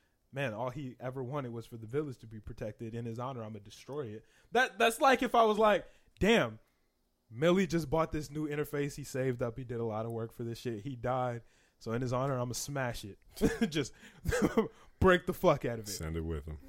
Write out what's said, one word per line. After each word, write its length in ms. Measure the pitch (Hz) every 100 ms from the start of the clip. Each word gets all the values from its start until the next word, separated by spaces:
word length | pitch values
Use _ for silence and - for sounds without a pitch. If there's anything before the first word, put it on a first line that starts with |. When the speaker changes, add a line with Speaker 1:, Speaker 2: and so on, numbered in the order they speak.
| _ _ _
Speaker 1:
"Man, 220 | 135 135
all 160 | 104 127
he 260 | 139 131 -
ever 220 | 127 131
wanted 280 | 123 147 123
was 140 | 117 -
for 120 | 113
the 100 | 110
village 300 | 143 151 123
to 80 | 113
be 120 | 110
protected. 560 | - 117 113 - 117 117
In 100 | 117
his 140 | 113
honor, 240 | 127 123
I'ma 160 | 110 107
destroy 480 | 104 - - 143 120
it." 180 | 107 - _ _
That, 260 | 233 254 196
that's 220 | 233 226
like 200 | 285 254
if 140 | 247 233
I 80 |
was 140 | 226 208
like, 260 | 214 190 - - _ -
"Damn, 380 | 185 220 120 110 _ _ _ _ _ _ _
Millie 380 | 110 165 185 175
just 220 | 165 147
bought 220 | 160 160
this 200 | 156 147
new 160 | 147 156
interface. 480 | 147 147 147 143 147
He 80 |
saved 380 | 135 131 131 123
up. 140 | 120 127
He 60 |
did 160 | 120 117
a 60 | 117
lot 200 | 107 113
of 60 |
work 200 | 113 117
for 100 | -
this 140 | 117 117
shit. 260 | 123 107
He 120 | 139 123
died. 460 | 120 127 127 117 - _ _ _
So 140 | 113
in 80 | 117
his 100 | 127
honor, 260 | 123 139 127
I'ma 140 | 123
smash 500 | 113 - 139 127 113 101
it." 120 | - _ -
<laughs> 340 | 220 - 220
Just 220 | 151 127 - - -
<laughs> 760 | 156 494 - - 208 - - -
break 260 | 185 180 -
the 80 |
fuck 320 | - 180 143 131
out 140 | 117
of 60 | 104
it. 40 |
Speaker 2:
Send 240 | 95 80 80
it 60 |
with 220 | 82 76 76
him. 120 | -